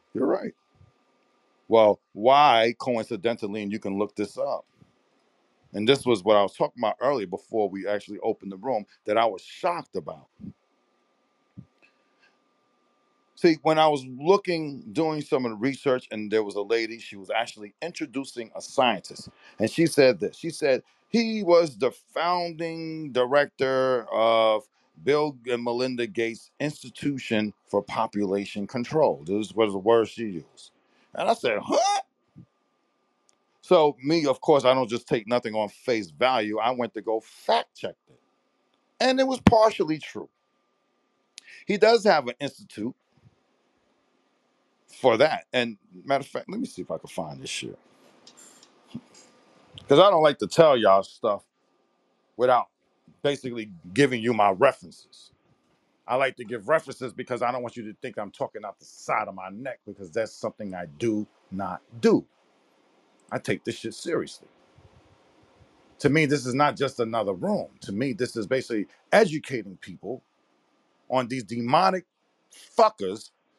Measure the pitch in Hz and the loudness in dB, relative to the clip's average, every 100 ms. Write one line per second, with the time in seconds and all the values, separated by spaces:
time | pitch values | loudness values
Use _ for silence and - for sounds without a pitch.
0 | _ - - 294 - - _ _ - _ | _ -4 -2 -2 -6 -14 _ _ -20 _
1 | _ _ _ _ _ _ _ 110 107 98 | _ _ _ _ _ _ _ 6 6 4
2 | _ 95 117 139 147 117 113 113 135 117 | _ -2 4 6 6 6 4 0 -4 -4
3 | 107 110 117 117 104 107 101 107 104 98 | -4 -4 -4 -4 -6 -6 -6 -6 -6 -4
4 | 107 - 104 127 139 95 - _ _ _ | -4 -4 -8 -6 -6 -6 -10 _ _ _
5 | _ _ _ _ _ _ _ 101 110 139 | _ _ _ _ _ _ _ -4 2 2
6 | 127 110 90 104 98 - 151 120 110 - | 2 0 4 4 4 0 -6 -2 -4 -2
7 | 123 139 95 92 - 110 101 98 92 104 | -2 -2 -6 -10 -6 -4 -4 -4 -6 -6
8 | - 101 113 104 98 95 120 113 101 _ | -6 -8 -6 -6 -10 -12 -6 -6 -8 _
9 | - 107 113 92 - - 185 175 147 92 | -2 0 0 -2 -12 -6 -4 -4 -8 -12
10 | 78 85 _ _ - - _ _ _ _ | -12 -16 _ _ -20 -20 _ _ _ _
11 | _ _ _ _ _ - - _ _ _ | _ _ _ _ _ -20 -20 _ _ _
12 | _ _ _ _ _ _ _ _ _ _ | _ _ _ _ _ _ _ _ _ _
13 | _ _ _ _ 175 156 156 156 156 143 | _ _ _ _ 2 4 2 4 4 2
14 | 127 127 151 196 180 170 151 139 107 101 | -4 -6 2 2 2 -4 -6 -10 -8 -2
15 | 160 151 143 147 123 107 127 131 139 127 | -2 -2 -2 -2 -2 -2 -4 -2 0 0
16 | - 110 104 110 104 98 101 117 110 113 | -2 -10 -2 -2 0 -6 -2 -2 -2 -8
17 | - 101 92 107 120 - 104 - 160 - | -16 -18 -6 -4 -4 -10 -18 -12 -12 -10
18 | 151 131 135 123 110 - - - 127 107 | -10 -8 -10 -12 -14 -14 -6 0 2 0
19 | - 101 - _ - - 113 - 165 - | -8 -20 -20 _ -20 -4 -4 0 2 6
20 | 131 98 101 - 165 - 147 127 - _ | 4 4 -4 -8 -12 -4 0 0 -2 _
21 | _ 226 226 220 175 170 170 113 123 - | _ -2 0 -2 4 4 4 -2 -4 -4
22 | _ 139 165 180 175 160 165 165 160 160 | _ -4 -2 -2 -4 -8 -8 -8 -10 -10
23 | 151 123 123 143 143 - 131 131 131 127 | -4 -2 2 2 2 -2 0 2 2 0
24 | 107 104 113 113 110 107 - _ _ _ | -2 0 4 4 4 2 -2 _ _ _
25 | 80 147 151 127 117 120 120 120 127 123 | 0 2 0 -4 -6 -4 -4 -2 -4 -4
26 | 117 101 113 113 - _ 147 147 123 - | -6 -4 -4 -6 -18 _ -8 -6 -16 -8
27 | 151 135 - 110 107 - _ 101 101 - | -6 -6 -2 -2 -2 -6 _ -4 -2 -4
28 | 101 104 101 98 98 104 98 123 120 156 | -4 -2 -2 -2 -4 -8 -8 -8 -4 2
29 | 131 73 76 101 107 104 110 98 98 117 | 2 0 -4 -4 -4 -2 0 0 2 4
30 | 107 - 113 85 - _ - _ _ _ | 2 -4 -10 -10 -14 _ -20 _ _ _
31 | _ - 185 226 123 104 - 440 762 807 | _ -6 -2 -2 -2 -4 -2 0 0 -2
32 | - _ _ - - _ _ _ _ _ | -6 _ _ -20 -20 _ _ _ _ _
33 | _ _ _ _ _ _ - 180 151 131 | _ _ _ _ _ _ 4 4 6 2
34 | 135 165 143 - - 147 123 131 117 117 | 0 0 2 0 4 4 6 2 0 -4
35 | - 131 104 120 117 107 104 - - 113 | -4 -4 0 -2 -2 -4 -6 -6 -4 -4
36 | 92 76 123 127 107 107 113 127 117 110 | -4 0 0 2 -2 -2 -4 -2 -6 -6
37 | 107 110 - - - 220 - - 95 - | -4 -4 -6 -10 -2 -2 -2 -10 -12 -14
38 | _ _ _ _ _ _ _ _ _ _ | _ _ _ _ _ _ _ _ _ _
39 | 254 262 262 262 - 226 220 - 156 156 | 0 2 0 4 4 6 4 2 -2 -2
40 | - 101 76 _ _ _ _ _ _ _ | -6 -14 -14 _ _ _ _ _ _ _
41 | _ _ _ - - - - 196 214 233 | _ _ _ -20 -20 -18 -4 2 4 6
42 | 202 160 123 120 139 - 208 - 107 - | 4 4 2 -6 -10 -10 -18 -10 -10 -10
43 | _ _ _ _ _ _ _ _ _ _ | _ _ _ _ _ _ _ _ _ _
44 | _ _ _ _ _ _ _ _ _ - | _ _ _ _ _ _ _ _ _ 0
45 | 127 113 151 101 - 127 120 107 _ 90 | 2 4 4 2 -4 -2 -2 -6 _ -20
46 | 123 139 - - - 202 262 - - 80 | -4 -4 -2 -10 -10 -10 -10 -10 -10 -10
47 | - - 78 69 67 - 57 50 _ _ | -10 -10 -10 -12 -12 -10 -12 -16 _ _
48 | _ _ - - - _ _ _ _ 233 | _ _ -20 -20 -20 _ _ _ _ -18
49 | - - _ _ _ _ _ - - 143 | -18 -20 _ _ _ _ _ -20 2 6
50 | 196 170 156 143 101 - 160 131 104 98 | 8 8 4 2 -2 6 6 6 6 4
51 | 95 - 113 101 - _ _ _ _ _ | 4 -4 -4 -4 -8 _ _ _ _ _
52 | _ _ _ - 127 120 101 _ _ _ | _ _ _ -2 2 2 0 _ _ _
53 | _ _ 147 139 131 120 107 87 90 98 | _ _ -4 -4 -6 -10 -10 -14 -6 2
54 | 139 123 113 110 101 92 135 - 85 - | 2 2 -2 4 4 6 2 2 -8 -20
55 | - - - _ _ _ _ _ _ _ | -20 -20 -20 _ _ _ _ _ _ _
56 | - 127 135 127 120 120 101 156 139 123 | -4 0 0 -2 -10 -10 0 -2 -2 -10
57 | 131 - 123 123 120 127 120 - 107 98 | -12 -10 -8 -4 -2 -4 -8 -12 -14 -14
58 | 127 110 101 - 127 107 104 - - - | -12 -10 -12 -8 -10 -8 -14 -16 -20 -16
59 | - 123 101 95 92 101 135 120 - 98 | -4 -4 -4 -10 -14 -14 -14 -14 -16 -16
60 | 92 110 110 - 113 - 101 92 87 73 | -8 -6 -6 -6 -10 -10 -12 -10 -12 -6
61 | 117 107 104 _ _ 95 92 90 - 117 | -4 -2 -6 _ _ -10 -8 -10 -14 -2
62 | 220 156 - _ _ _ _ _ _ _ | 2 2 0 _ _ _ _ _ _ _
63 | _ _ _ 104 - 101 - 113 113 107 | _ _ _ -8 -4 -6 -6 -10 -12 -12
64 | - 165 87 - _ _ _ _ _ _ | -6 -6 -6 -12 _ _ _ _ _ _
65 | _ _ _ _ _ _ _ _ _ _ | _ _ _ _ _ _ _ _ _ _
66 | 131 151 147 143 123 127 147 113 131 - | 0 2 2 0 -2 0 0 0 -6 -4
67 | 113 117 101 90 92 196 82 _ - 101 | -4 -2 -4 -4 -4 -6 -6 _ -10 -6
68 | 139 107 123 120 98 131 - 113 95 _ | -6 -4 -6 -6 -4 -4 -4 -6 -8 _
69 | _ 196 208 147 - 127 98 92 - 85 | _ 4 4 0 -8 -10 -10 -16 -18 -16
70 | 92 131 _ _ _ _ _ _ _ _ | -12 -12 _ _ _ _ _ _ _ _
71 | _ 127 120 131 110 120 120 151 190 185 | _ -4 -2 -8 -8 -8 0 2 2 0
72 | - _ _ _ _ - - - 214 - | -8 _ _ _ _ -20 -6 2 2 2
73 | 95 110 - _ _ | -6 -6 -12 _ _